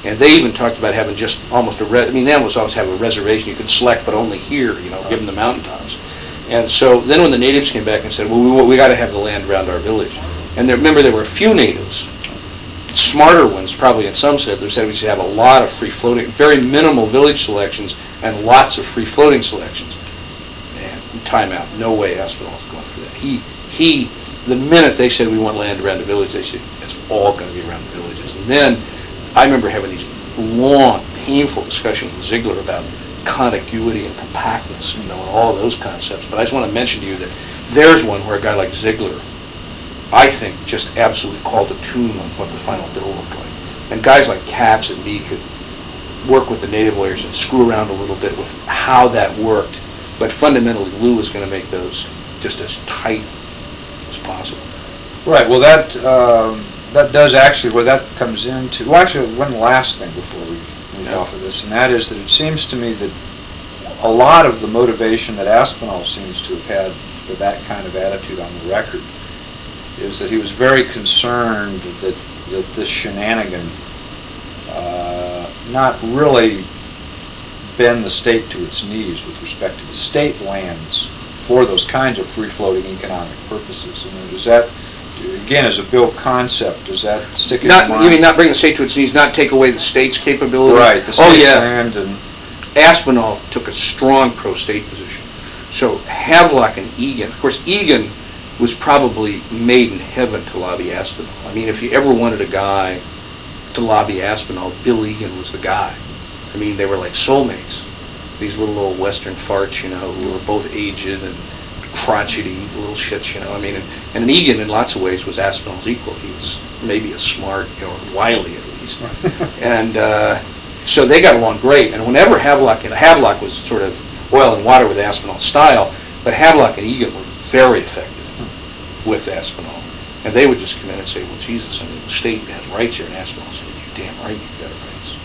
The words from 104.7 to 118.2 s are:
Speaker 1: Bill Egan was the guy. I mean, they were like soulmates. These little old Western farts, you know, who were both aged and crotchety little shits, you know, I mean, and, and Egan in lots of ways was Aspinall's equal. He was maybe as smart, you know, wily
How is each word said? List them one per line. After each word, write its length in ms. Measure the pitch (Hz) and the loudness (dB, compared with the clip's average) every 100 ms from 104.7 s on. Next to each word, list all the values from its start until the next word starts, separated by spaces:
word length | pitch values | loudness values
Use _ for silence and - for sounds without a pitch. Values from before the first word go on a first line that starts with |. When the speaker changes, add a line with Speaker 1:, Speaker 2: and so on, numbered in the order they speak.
| 92 | -4
Speaker 1:
Bill 220 | 123 113 107 | 0 0 -2
Egan 300 | 107 107 92 | -6 -10 -10
was 140 | 90 | -10
the 60 | - | -8
guy. 360 | 92 101 95 - - - - - - | -4 -4 -4 -8 -14 -14 -14 -16 -12
I 40 | 101 | -6
mean, 180 | 104 98 | -6 -4
they 80 | 98 | -2
were 120 | 98 | -2
like 160 | 90 | -2
soulmates. 720 | - - 139 127 95 - - - - - - - - | 0 2 2 2 -4 -10 -10 -10 -14 -14 -14 -14 -10
These 180 | 104 101 | -8 -6
little 200 | 107 104 | -4 -2
old 200 | 98 92 | -4 -2
Western 340 | 98 98 98 | -4 -4 -6
farts, 500 | 90 - 101 98 - | -10 -4 -2 -2 -4
you 60 | 92 | -6
know, 80 | 92 92 | -8 -8
who 200 | 92 95 | -6 -6
were 80 | 92 92 | -6 -4
both 280 | 107 90 107 | -4 -4 -6
aged 320 | 104 92 92 98 | -6 -6 -8 -8
and 120 | 92 87 - - - - - | -8 -12 -14 -14 -14 -14 -10
crotchety 640 | - - 107 101 - 98 95 104 107 | -6 -2 -2 -2 -4 -6 -8 -10 -10
little 160 | 104 104 | -8 -6
shits, 400 | - 104 - 101 | -6 -6 -6 -8
you 60 | |
know, 100 | 95 | -8
I 60 | 101 | -8
mean, 140 | 101 98 | -6 -8
and, 80 | 92 - - - | -10 -14 -10 -4
and 140 | 117 | 2
Egan 300 | 165 165 110 | 2 4 0
in 80 | 104 | 0
lots 280 | 107 117 104 | -2 0 -2
of 60 | |
ways 240 | 92 92 95 | -2 -2 -4
was 140 | 95 | -4
Aspinall's 480 | 98 98 - 92 101 | -2 -2 -8 -8 -6
equal. 260 | 120 - - | -6 -8 -10
He 160 | - | -12
was 280 | 87 - - - - 113 | -10 -8 -8 -12 -10 -4
maybe 260 | 107 104 | -4 -4
as 80 | - | -4
smart, 460 | - - 95 98 92 - | -4 -4 -6 -6 -6 -10
you 60 | 95 | -10
know, 80 | 90 - | -10 -8
wily 400 | 95 | -2